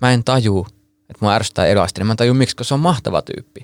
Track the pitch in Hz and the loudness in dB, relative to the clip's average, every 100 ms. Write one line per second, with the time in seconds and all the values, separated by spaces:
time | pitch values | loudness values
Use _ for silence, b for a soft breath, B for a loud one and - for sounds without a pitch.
0 | 123 123 117 131 110 98 87 - _ _ | 0 0 2 0 2 0 -4 -12 _ _
1 | - - 104 104 104 - 87 101 87 - | -20 -4 0 0 0 0 2 2 0 -2
2 | 101 113 120 127 127 - 123 143 170 143 | -2 0 2 2 0 -2 -4 0 0 0
3 | - 82 - - - - | -2 -4 -4 -10 -14 -20